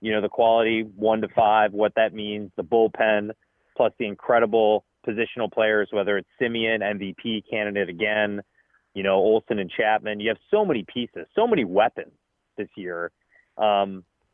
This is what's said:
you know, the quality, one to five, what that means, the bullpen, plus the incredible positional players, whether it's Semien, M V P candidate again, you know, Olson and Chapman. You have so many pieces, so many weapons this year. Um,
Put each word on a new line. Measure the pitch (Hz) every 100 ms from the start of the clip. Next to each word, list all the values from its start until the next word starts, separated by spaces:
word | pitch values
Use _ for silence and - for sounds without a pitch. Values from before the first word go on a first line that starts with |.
you | 110
know, | 107
the | 101
quality, | - 113 117 113 113
one | 110 95 107 110
to | 107
five, | - 107 110 107
what | 101 107
that | - 110
means, | 107 104 104 98 -
the |
bullpen, | 82 117 113 - 110 104 104 - _ _ _ -
plus | 113 -
the |
incredible | 110 98 - 120 113 113 107 107 - _ -
positional | 107 110 - 107
players, | - 107 107 101
whether | 104 98 101
it's | - _
Semien, | 120 117 113 110
M | 101 104
V | 98 90
P | 113 107 -
candidate | 110 104 101 90
again, | 85 107 107 104 101 - _ _ _ _
you | 98
know, | 98
Olson | 95 104 110 - 107
and | 90
Chapman. | - 107 107 107 104
You | 107
have | 107 _
so | 208 202
many | 123
pieces, | - 123 117 - -
so | - 233
many | 196
weapons | 95 95 117 - 80 _ _ _ _ -
this | 98
year. | - 90 85 85 - _ _ _ -
Um, | 107 101 98 95 90 _ _